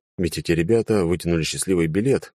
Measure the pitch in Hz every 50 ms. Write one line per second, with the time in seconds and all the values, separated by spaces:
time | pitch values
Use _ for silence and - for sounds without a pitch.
0 | _ _ _ - 92 82 - 80 76 - 85 80 85 87 113 117 107 - 110 104
1 | 90 82 90 80 - 85 85 82 78 73 - 71 - 92 95 87 82 82 78 98
2 | 110 135 127 87 - - -